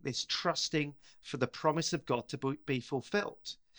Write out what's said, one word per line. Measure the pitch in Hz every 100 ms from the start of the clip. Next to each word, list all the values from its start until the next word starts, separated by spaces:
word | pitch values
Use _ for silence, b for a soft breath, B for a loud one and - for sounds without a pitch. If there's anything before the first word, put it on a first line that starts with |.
this | 143 123 -
trusting | - 180 156 - 156 143 - b b
for | - 123
the | 123
promise | - 160 156 -
of | 120 -
God | 120 -
to | 143
be, | 135 143 -
be | 131
fulfilled. | - 135 - 208 - - - - _